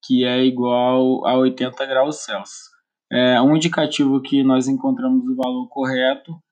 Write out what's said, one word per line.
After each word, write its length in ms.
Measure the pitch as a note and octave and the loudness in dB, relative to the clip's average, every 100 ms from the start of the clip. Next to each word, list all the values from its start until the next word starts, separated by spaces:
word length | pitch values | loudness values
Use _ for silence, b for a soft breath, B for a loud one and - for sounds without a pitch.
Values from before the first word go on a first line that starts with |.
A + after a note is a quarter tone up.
que 220 | - B2+ B2 | 0 0 2
é 180 | B2+ | 2
igual 800 | C3 B2 B2 B2 B2 C3 C3 C3 - | 0 0 -2 0 2 2 2 0 0
a 120 | B2+ | 2
oitenta 480 | C3 B2+ B2+ B2+ C3+ | 2 0 -8 -6 -2
graus 400 | C3 C#3 D3+ - | 0 0 -2 -10
Celsius. 460 | G#2 G2+ - - _ _ _ _ | -10 -10 -20 -20 _ _ _ _
É, 320 | B2 B2+ B2 | 0 4 4
um 140 | C3 D#3 | 4 4
indicativo 680 | E3 E3+ D3+ - C#3 C3+ | 0 -2 -2 0 0 0
que 220 | C3 C#3 | 0 0
nós 240 | C3+ C3 C3 | 2 2 0
encontramos 560 | C3+ C3+ C3 B2+ C3 F3+ | -2 -2 -2 0 0 0
o 100 | B2+ | -4
valor 340 | B2+ B2+ B2+ | -4 -6 -10
correto 640 | - C3 B2+ B2+ C#3 - E3 _ | -6 -4 0 0 -2 -8 -18 _